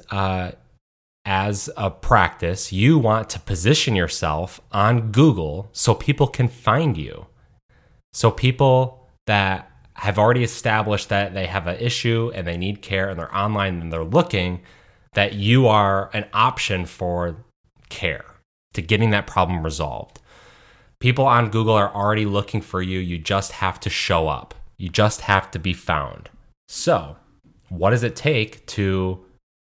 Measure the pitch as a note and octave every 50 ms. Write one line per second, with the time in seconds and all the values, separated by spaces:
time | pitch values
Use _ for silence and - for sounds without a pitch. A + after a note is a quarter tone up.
0 | - - G2+ G2 G2 F#2+ F#2+ F#2 F#2 F2+ - - _ _ _ _ _ _ _ _
1 | _ _ _ _ - G2+ F#2+ F#2+ G2 G#2 G#2 G2+ - - - - G#2+ G2 - -
2 | - - B2+ G#2+ F2 E2+ - - - E2+ F#2 G2 - - F#2+ F#2 G#2+ C3 E3 D#3
3 | A#2 A2 G#2+ A2 A2 - - F2+ - - G2+ E2 E2 A2 D3+ D3+ - - A2 F#2+
4 | F2 E2+ - - - D#2+ D2+ D#2 F2 F#2 - - - _ - G2+ G2+ A2 B2 A#2+
5 | A2+ A2 G2+ A#2+ D3+ D#3+ A2+ F2+ D#2+ D2+ D2 F#2 G#2 - - - - - G#2+ -
6 | - - C#3+ - C#3+ B2+ - - B2 A#2+ - - - G#2+ G#2+ C#3 E3 D3 G#2 E2
7 | C#2+ A1+ G1+ G1+ - - _ _ _ _ _ _ _ _ _ _ _ _ _ _
8 | _ _ - - - A#2 - - - B2+ B2+ - C#3+ C3+ B2+ B2+ C3 B2+ - -
9 | _ _ _ _ _ - G#2+ G2+ G2 F#2+ F#2+ F#2+ - - - - - - - -
10 | - G2+ G2 G2+ G#2 A2+ B2 B2+ A#2+ A#2 - - - A#2+ G#2+ A2 G#2 G#2+ G#2 G2+
11 | - - G#2 G2+ G2+ G2 F2+ F#2+ F#2 F#2 F2+ G2 E2 F2 E2+ - A#2 A#2+ A#2 -
12 | - A#2+ A2+ A2+ A#2 A#2+ - F#2+ F2 F2 E2+ F2 F2+ G2 G#2 G2+ - - G2 F#2+
13 | F#2+ G2 F#2+ E2+ E2 - - G2 G2 G#2+ G#2+ G#2 G2 F#2+ F2+ F2 E2 E2 D#2+ E2
14 | E2 E2 G#2+ E3 E3+ E3+ - G2 F2+ F2+ F2+ F2+ - - - _ _ _ _ _
15 | _ _ - G#2 G2+ G2+ - G#2 G2+ G#2+ A#2+ C3 C3 A2+ G#2+ G#2+ G2+ G2 G2 G2
16 | G2 - - G#2+ G2+ - - G#2 A2 A#2 - - - - G#2 F2+ F2+ E2+ - -
17 | F#2 F2+ F2 F2 F2 F2 E2 D#2+ - _ _ _ _ _ _ _ _ - - -
18 | - F2 C#2+ - - - - _ _ _ _ _ _ _ - - F2 E2 G#2+ G#2
19 | A2+ A2+ G#2 G2+ G2 - - G2 F#2 E2+ F2+ E2+ D#2 D#2+ D2 D2 D#2+ C#2+ A#1+ G#1+
20 | - - - - _ _ _ - - - - _ _ _ _ _ _ _ _ _
21 | - B2 B2+ B2+ C3 C3+ A#2+ A#2+ A#2 G#2+ G#2 A2 A2 A2 A2 G#2 G2+ G2+ - G2+
22 | G2+ G#2 G#2+ A2 G#2+ G#2 G2 G2+ G2+ - - G#2+ - - - F#2 F#2 F#2 F#2+ F#2
23 | F#2 F2 F2 E2+ D#2+ - G2+ G2 G2 - - - - F#2+ F2+ - - G2+ - -
24 | - - F#2+ E2 D#2+ D#2 D2 B1 - - - - - - - - F#2 F2+ - -
25 | G#2+ G#2+ - - - - G2+ F#2+ - - - F#2 E2 F#2+ F2 - - - E2+ D2
26 | C#2+ B1 G1+ - - - - - - _ _ _ _ - - - - F#3+ E3 G2
27 | D2+ C#2+ D2 - _ _ _ _ _ _ _ _ _ - F#2 E2 E2+ G2 A2+ A#2
28 | A#2+ A#2 - - - D3 D#3 A#2 G#2+ - - - _ - - - G2+ F#2+ F#2+ F#2+
29 | F#2 F#2 F#2 F2+ - _ _ _ _ _ _ _ _ _ _